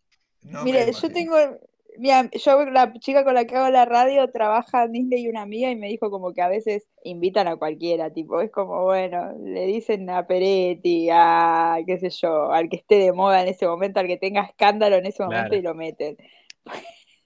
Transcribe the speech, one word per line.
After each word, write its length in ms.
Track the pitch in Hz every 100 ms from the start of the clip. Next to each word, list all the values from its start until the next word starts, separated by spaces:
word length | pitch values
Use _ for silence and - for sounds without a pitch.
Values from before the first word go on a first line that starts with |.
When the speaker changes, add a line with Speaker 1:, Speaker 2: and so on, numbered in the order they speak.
| _ _ _ _
Speaker 1:
No 160 | - -
me 60 | 254
Speaker 2:
Mire, 200 | 262 233
yo 180 | 240 320
Speaker 1:
imagino. 40 |
Speaker 2:
tengo, 240 | 349 330 320 285 233 _ _ _ -
mira, 280 | 254 262 233
yo, 340 | 220 294 277 285
la 260 | 262 247
chica 300 | 240 - 277
con 120 | 269 254
la 100 | 233
que 100 | 247
hago 140 | 262
la 160 | 262 240
radio 440 | 240 262 277 254
trabaja 540 | 240 214 220 240 254 233
en 80 |
Disney 300 | 233 254 247 233
y 20 |
una 160 | 226
amiga 260 | 202 220 254
y 60 | 233
me 120 | 202
dijo 200 | 220 214
como 240 | 196 180
que 80 | 180
a 60 | 180
veces 400 | 208 220 208 - _
invitan 440 | 180 175 180 202 180
a 80 | 165
cualquiera, 540 | 156 156 170 165 160
tipo, 300 | 165 156 165
es 80 | 214
como, 320 | 208 185 175
bueno, 500 | 185 190 185 175 180 -
le 220 | 202 185 185
dicen 420 | 220 226 214 185
a 160 | 180 175
Peretti, 840 | 180 190 190 180 170 175 170 165
a, 640 | 170 170 170 165 165 165 165 165
qué 140 | 180
sé 100 | 180
yo, 420 | - 170 156 143
al 160 | 151 165
que 80 | 175
esté 180 | - 208
de 160 | 185
moda 280 | 180 196 190
en 60 | 185
ese 180 | 185 180
momento, 320 | 170 196 196
al 80 | 180
que 100 | 175
tenga 240 | 190 202
escándalo 520 | 202 - 202 214 208 185
en 100 | 185
ese 180 | -
momento 260 | 185 226 220
Speaker 3:
Claro. 60 | 208
Speaker 2:
y 60 |
lo 140 | 175 160
meten. 420 | 160 - 147 147 _ _ _ _ -
<laughs> 380 | - 679 - _ _